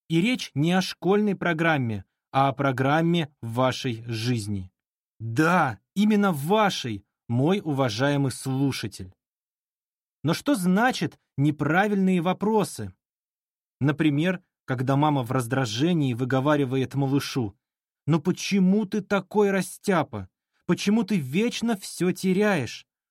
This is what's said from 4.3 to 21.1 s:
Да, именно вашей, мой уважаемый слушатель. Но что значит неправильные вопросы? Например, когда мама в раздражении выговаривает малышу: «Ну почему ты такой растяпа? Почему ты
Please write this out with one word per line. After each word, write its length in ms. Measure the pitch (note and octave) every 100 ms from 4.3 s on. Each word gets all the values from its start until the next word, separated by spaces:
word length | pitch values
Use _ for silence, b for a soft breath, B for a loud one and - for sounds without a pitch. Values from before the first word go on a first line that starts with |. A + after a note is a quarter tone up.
| A#2+ G2+ G2+ F#2 _ _ _ _ -
Да, 580 | A2+ A2+ D#3+ F3+ C#3+ G2 _
именно 380 | F#3+ G#3+ G#3 G3+
вашей, 720 | D3 D3+ G#3+ G3+ - B2+ G2+ - _ -
мой 320 | A#2+ D3 G3
уважаемый 720 | D#3+ C3+ B2+ G#2+ C#3+ C#3+ C3+
слушатель. 840 | - C3+ C3 C#3 - G#2+ - F#2 - _ _ _ _ _ _ _ _ _ _
Но 100 | C#3+
что 220 | E3 - B3+
значит 600 | F3+ F#3 B3+ - D#3 - _ -
неправильные 840 | D3 D3+ C#3+ E3+ G#3 G3+ F#3+ F3+
вопросы? 720 | E3+ F#3 G3+ A3 F3 - G2+ - _ _ _ _ _ _ _ -
Например, 640 | C#3 D3 D#3 C#3+ F3+ F3+ _ _
когда 320 | - B2+ B2+ C#3
мама 260 | D3+ C#3+
в 80 | A#2
раздражении 840 | C3 A2+ C3 A#2+ A2 E3 E3+ C3+
выговаривает 840 | A#2 B2+ C3 C#3 D3 C3 C3 B2 C3+
малышу: 600 | C#3 C#3 - C#3 G#2+ - _ _ _ _ -
«Ну 140 | D#3+
почему 680 | F3+ F3+ - G3+ F#3 G#3 G3+
ты 160 | G#3+
такой 500 | G3 G3+ - G#3 G3+
растяпа? 760 | G3 F#3 - - F3 - G#2+ F#2+ _ _ _ -
Почему 380 | F3 G3 A3
ты 140 | G#3